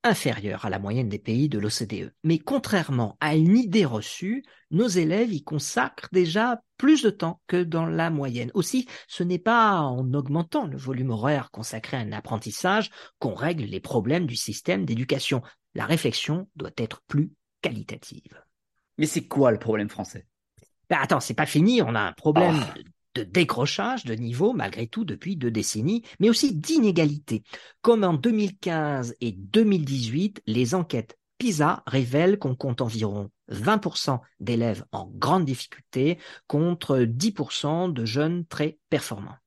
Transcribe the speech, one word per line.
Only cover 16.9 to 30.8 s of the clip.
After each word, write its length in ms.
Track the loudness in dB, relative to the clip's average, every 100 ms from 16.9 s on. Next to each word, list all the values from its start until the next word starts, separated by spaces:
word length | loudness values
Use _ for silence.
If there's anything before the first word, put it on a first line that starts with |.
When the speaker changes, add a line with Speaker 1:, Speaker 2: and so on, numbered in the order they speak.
| -8 _
Speaker 1:
plus 260 | -2 -2 _ _ _
qualitative. 840 | -6 -6 -12 -14 -16 -20 _ -20 _ _ _ _ _ -4
Speaker 2:
Mais 80 |
c'est 240 | -2 -2 -2
quoi 240 | 4 4
le 60 | 4
problème 320 | 0 -2 -2
français ? 360 | -6 -12 -12 -20 _ _ _ _ _ _
Speaker 1:
Ben 120 | 0
attends, 180 | 2 0
c'est 140 | 0
pas 100 | -2
fini, 380 | 2 4 6 4
on 120 | 2
a 60 | 0
un 120 | -2
problème 440 | 0 2 4 4 4
Speaker 2:
Ah. 140 | -2 -10 -20 _ _
Speaker 1:
De 80 | -8
décrochage 840 | -2 2 2 2 0 0 -2 -4
de 100 | -6
niveau, 380 | -6 -4 0 0
malgré 340 | 0 -4 -6 -6
tout, 180 | -6
depuis 320 | -6 -6 -6 -4
deux 140 | -2
décennies, 520 | -2 -2 -2 -2 -2 -6 2
mais 80 | 2
aussi 260 | 4 2
d'inégalités. 880 | 0 0 4 4 4 2 0 -4 -6 _ -20 -20 _
Comme 220 | 4 4
en 100 | 4
deux 180 | 2 2
mille 240 | 2 0 -2
quinze 560 | -4 -2 0 -2 -4 -6
et 120 | -6
deux 320 | -6 0 4
mille 200 | 4 4
dix-huit, 580 | 0 -2 0 -2 -2 -4 -2
les 280 | 0 2
enquêtes 440 | 0